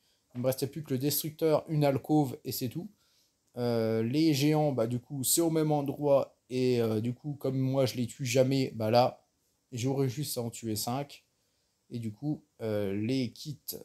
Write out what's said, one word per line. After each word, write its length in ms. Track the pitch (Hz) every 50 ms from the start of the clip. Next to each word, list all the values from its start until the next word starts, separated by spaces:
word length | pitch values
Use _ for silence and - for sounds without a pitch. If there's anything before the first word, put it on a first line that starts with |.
| _ _ _ _ _ _ -
Il 60 | 123
me 60 | 123
restait 200 | 131 127 - 139
plus 160 | - - 165
que 120 | 151 - 131
le 40 | 127
destructeur, 640 | 135 147 143 - - 151 151 - 160 160 151 127 - -
une 160 | 160 147 147
alcôve 520 | 139 135 127 - - 156 151 143 123 - -
et 80 | - 127
c'est 180 | - - 135 120
tout. 220 | - 160 190 - _ _ _ _ _ _ _ _ _ _ _ _ - 123
Euh, 440 | 120 120 117 113 113 110 113 113
les 320 | 113 117 131 151 160 160 147
géants, 380 | 127 143 156 156 151 151 147
bah, 160 | 131 131 135 123
du 100 | 123 123
coup, 240 | - - 147 135
c'est 180 | 127 - - 170
au 100 | 170 160
même 200 | 160 160 156 151
endroit. 640 | 151 147 139 139 - 147 147 143 139 127 - - _ _ _ -
Et, 320 | 127 127 127 127 123 120
euh, 200 | 113 110 110 107
du 140 | 113 123 123
coup, 200 | - - 151 139
comme 260 | - - 135 131 131
moi, 260 | 131 131 135 139 131
je 80 | - -
les 140 | 127 120 107
tue 180 | - - 139
jamais, 460 | 117 117 135 127 131 135 135 131 - 110
bah 160 | 110 110 110
là, 340 | 117 120 127 - - - _ _ _ _ _ _ _ _ _ -
j'aurais 380 | 131 113 120 135 131 139 139 127
juste 280 | 110 - - - -
à 60 | 123
en 80 | 117 117
tuer 240 | - - 113 110 107
cinq. 500 | 107 - 120 123 139 147 - - - _ _ _ _ _ _ _ _ _ _ _ _ _ -
Et 60 | 127 117
du 140 | 113 110
coup, 320 | 107 - 147 151 151 - _ _ _ -
euh, 340 | 117 110 104 104 104 95 98
les 380 | 104 107 117 135 135 123 107
kits, 260 | - - - 151 - - - - - -